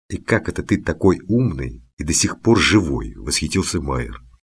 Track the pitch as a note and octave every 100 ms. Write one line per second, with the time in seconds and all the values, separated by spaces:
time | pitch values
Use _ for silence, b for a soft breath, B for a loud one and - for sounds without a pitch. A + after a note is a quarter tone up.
0 | - F#2 - A2+ - F2 E2 G2+ - E2
1 | G2 F2 - A#2 B2+ C#2 C2 - - -
2 | D2+ E2 - - - A2 E2+ G#2 E2 B1+
3 | G#1+ - - - D#2 F#2+ F2+ F2+ C#2+ C2
4 | A#1 G#1 - _